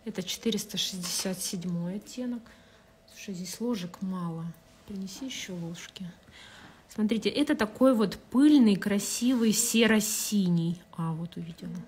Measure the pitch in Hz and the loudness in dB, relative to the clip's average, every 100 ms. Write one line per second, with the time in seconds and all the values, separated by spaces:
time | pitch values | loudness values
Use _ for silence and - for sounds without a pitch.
0 | 226 196 175 - 233 208 208 196 208 190 | -8 -8 -8 -4 -2 -2 -4 -4 -2 -4
1 | 175 - 190 185 - 185 180 170 175 202 | -6 -4 -4 -4 -6 -6 -4 -4 -4 -8
2 | - - 247 240 233 - - - _ _ | -10 -10 -8 -8 -12 -20 -20 -20 _ _
3 | _ - - 180 185 - 233 220 175 - | _ -16 -10 -10 -10 -6 -4 -4 -6 -8
4 | 190 185 170 165 165 165 _ - - 196 | -6 -4 -4 -6 -10 -12 _ -20 -14 -10
5 | 190 - 269 - - 180 170 170 - - | -10 -10 -10 -10 -10 -8 -8 -10 -16 -14
6 | 180 - - - - - - - _ - | -14 -14 -20 -20 -20 -20 -20 -20 _ -2
7 | 214 226 202 - 294 302 214 - 262 233 | 0 0 0 0 0 0 -2 4 4 6
8 | 196 - - 247 302 294 220 190 208 202 | 2 -2 -2 4 8 8 8 6 2 -2
9 | 202 - 240 254 226 - - 226 220 220 | -2 0 2 4 4 2 2 4 6 4
10 | 208 - - 208 185 170 165 175 - - | 2 -4 0 2 4 2 2 -4 -10 -6
11 | 165 160 170 - 165 165 180 175 | -4 -4 -8 -10 -12 -12 -10 -10